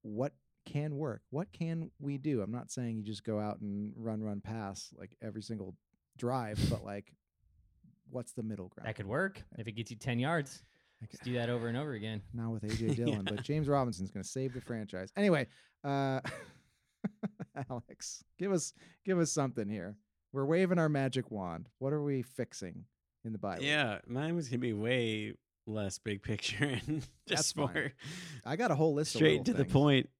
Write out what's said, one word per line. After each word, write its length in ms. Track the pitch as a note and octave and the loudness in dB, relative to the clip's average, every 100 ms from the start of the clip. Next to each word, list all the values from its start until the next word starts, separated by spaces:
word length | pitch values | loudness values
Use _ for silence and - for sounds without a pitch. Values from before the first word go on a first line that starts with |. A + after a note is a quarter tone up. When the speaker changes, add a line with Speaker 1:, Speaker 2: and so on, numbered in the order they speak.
Speaker 1:
what 300 | A2+ G#2+ C#3+ _ _ _ - | -6 -2 -2 _ _ _ -6
can 300 | D3 D3+ C#3 | -2 -2 -2
work? 260 | D3+ G#2+ _ | -2 -4 _
What 220 | C3+ - | -6 -6
can 400 | - E3 E3 D#3+ _ | -6 -4 -4 -6 _
we 180 | C#3+ C#3 | -6 -2
do? 240 | D3+ B2+ | 0 0
I'm 80 | G2 | 0
not 200 | A#2+ - | -4 -6
saying 240 | - A#2+ A2 | -4 -2 -2
you 60 | |
just 180 | G#2 G#2 | -4 -6
go 140 | - G#2+ | -2 0
out 220 | G#2+ - | 0 -4
and 320 | G#2 G2+ G#2 - | -4 -4 -4 -4
run, 240 | A2+ G#2+ | -4 -2
run, 180 | G#2+ G2+ | -2 -4
pass, 520 | G2 A2+ G2+ G2+ - - | -4 -6 -6 -8 -12 -14
like, 160 | G2 - | -16 -12
every 200 | A2+ A2 | -10 -8
single 340 | G2+ A2+ F#2+ - _ _ _ - | -8 -8 -8 -12 _ _ _ -2
drive, 420 | A#2+ B2+ A2 G#2+ - | 0 0 0 2 2
but, 140 | A2 | 2
like, 280 | G#2+ G2+ - _ _ _ _ _ _ _ - _ - | -2 -8 -10 _ _ _ _ _ _ _ -20 _ -8
what's 220 | B2+ A#2 | -8 -6
the 100 | - | -6
middle 260 | A2 G2 F#2 | -4 -6 -8
ground? 200 | - - | -8 -8
Speaker 2:
That 80 | A2 | -6
could 100 | G2 | -2
work 360 | B2+ F#3+ G3 - - | 0 -2 -4 -14 -8
if 80 | A2+ | -8
it 60 | |
gets 180 | G#2+ A2 | -6 -8
you 60 | A2 | -6
ten 220 | - A#2+ | -2 0
yards. 440 | C3+ E3+ C#3 - - _ _ _ | 2 2 -2 -10 -20 _ _ _
Speaker 1:
Like, 100 | A2 | -16
Speaker 2:
Just 140 | - | -10
do 100 | B2 | -4
that 160 | B2 A#2 | 0 0
over 180 | B2 A#2 | 0 0
and 80 | A#2+ | -2
over 160 | D3+ | -2
again. 300 | A#2 G#2+ G#2+ - | -4 -4 -6 -6
Speaker 1:
not 180 | A#2+ A2+ | -6 -4
with 140 | A2+ | -2
Speaker 3:
<laughs> 0 | |
Speaker 1:
A 40 | G#2+ | -2
J 260 | A2 A2+ | 0 2
Dillon, 300 | A#2 A#2 A2 F#2+ | 2 2 0 -2
Speaker 3:
Yeah. 80 | |
Speaker 1:
but 80 | G#2 | -4
James 260 | B2 D3+ C#3+ | -2 0 2
Robinson's 420 | C#3+ B2 A2 G2 | 4 2 -2 -6
gonna 140 | G2+ | -6
save 300 | F#2+ C3 C3 | -6 -4 -4
the 60 | B2 | -4
franchise. 500 | A#2+ A#2 G#2 F#2 F#2+ - | -8 -8 -6 -6 -6 2
Anyway, 300 | G3+ D#3+ A#2+ - _ _ | 4 4 2 -6 _ _
uh, 360 | C#3+ C#3 C3+ C3 | -2 0 2 0
<laughs> 1500 | C3 - - - _ _ _ _ G3+ - G#3 - - - C3 | -4 -10 -14 -20 _ _ _ _ -8 -6 -8 -8 -10 -8 -6
Alex, 540 | B2 - B2+ - - - - | -6 -8 -14 -12 -12 -16 -4
give 140 | G3 | 2
us, 200 | F#3 - - - _ | 2 0 -10 -20 _
give 140 | - F3+ | 2 4
us 120 | E3 | 4
something 360 | D#3 C3+ A#2+ G2+ | 4 2 0 -2
here. 280 | G#2+ F2+ G#2 _ _ _ | -2 -6 -10 _ _ _
We're 120 | C3+ C#3 | -2 4
waving 320 | E3 F#3 F3 | 4 6 6
our 100 | D#3 | 4
magic 420 | C#3+ C3+ C3 - | 4 2 0 -2
wand. 380 | G#2 F2+ E2 - _ | -4 -4 -6 -10 _
What 140 | C3+ | 0
are 100 | D3+ | 0
we 200 | D3 C3+ | 2 0
fixing 600 | A#2 - A#2 - F#2 - - _ _ _ | -2 -4 -6 -6 -10 -10 -16 _ _ _
in 80 | A2+ | -8
the 60 | G#2+ | -4
bye 180 | G2 E2+ | -4 -2
week? 80 | C#3 | 2
Speaker 3:
Yeah, 320 | D3+ B2+ G2+ - | 2 2 0 -2
mine 280 | B2 D#3 F3 | -2 0 0
was 120 | C3+ | 0
gonna 100 | B2 | 0
be 120 | B2 | 0
way 600 | G#2 A2+ B2+ A#2 G#2+ G#2+ - _ _ - | 0 2 2 2 0 -4 -8 _ _ -6
less 320 | G#2+ G2+ - | -2 -2 -4
big 240 | G#2+ G2+ | -4 -4
picture 420 | - G#2 - G#2 | -2 -2 -2 0
<laughs> 220 | C#3+ A#2+ - | 0 0 -2
and 200 | D3+ - - - | -4 -4 -16 -2
Speaker 1:
That's 160 | E3 | 0
Speaker 3:
just 140 | D3+ - | 2 0
Speaker 1:
fine. 80 | C#3 | 0
Speaker 3:
more 180 | D#3 C3+ - - F3+ - C3+ | 0 -2 -6 -12 -10 -10 -10
Speaker 1:
I 120 | - D#3+ | -4 0
got 140 | A#3 | 2
a 40 | |
whole 200 | C#3+ D#3 | 6 6
list 200 | C#3+ D3+ | 6 2
of 40 | - | 6
Speaker 3:
straight 220 | D#3 D3+ | 6 6
Speaker 1:
little 40 | C3 | 4
Speaker 3:
to 60 | |
the 120 | A3+ | 2
Speaker 1:
things. 80 | C3+ | 6
Speaker 3:
point. 360 | C3+ D3 C3+ - | 8 8 8 4